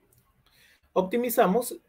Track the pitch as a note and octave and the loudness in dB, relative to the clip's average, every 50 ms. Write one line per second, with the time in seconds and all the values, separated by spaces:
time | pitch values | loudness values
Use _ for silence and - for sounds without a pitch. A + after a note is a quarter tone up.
0 | _ _ _ _ _ _ _ _ _ _ _ _ _ _ _ _ _ _ _ E3+ | _ _ _ _ _ _ _ _ _ _ _ _ _ _ _ _ _ _ _ -2
1 | F#3 F#3 - A#3 A#3+ B3 A#3+ C4+ A3 F3+ F#3+ A#3+ A#3+ - - - _ | -2 0 -2 -4 -4 -2 2 2 4 4 4 0 -2 -4 -10 -14 _